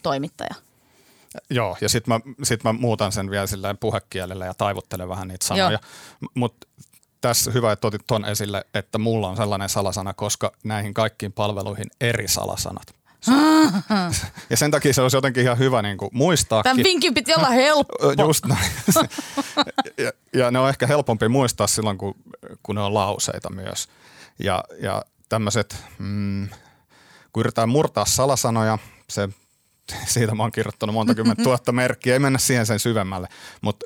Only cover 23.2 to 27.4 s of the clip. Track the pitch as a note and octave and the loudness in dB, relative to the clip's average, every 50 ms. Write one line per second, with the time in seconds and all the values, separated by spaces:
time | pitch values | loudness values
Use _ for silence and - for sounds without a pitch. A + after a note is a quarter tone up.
23.2 | - - - - - - - G2 - G2+ F#2 - - - _ _ _ - - - | -4 -4 -6 -6 -10 -10 -12 -10 -10 -10 -8 -8 -10 -10 _ _ _ -20 -20 -20
24.2 | - - _ _ - G2 F#2 F2+ - - - E2 - G2 F#2+ G#2 - - _ _ | -20 -20 _ _ -2 -2 -2 -2 -4 -8 -12 -8 -6 -4 -4 -4 -6 -10 _ _
25.2 | _ _ A2 A2 A2 G#2 G2 A#2 G2+ - - - - - - - G2 G2 G2+ G#2 | _ _ -2 0 0 0 0 0 -2 -2 -6 -14 -16 -18 -16 -12 -10 -8 -6 -4
26.2 | G2+ G2+ G2 G2 G2 G#2 - - _ _ _ _ _ _ _ _ _ _ - - | -4 -4 -4 -4 -6 -8 -10 -16 _ _ _ _ _ _ _ _ _ _ -20 -20
27.2 | _ _ _ A2 | _ _ _ -2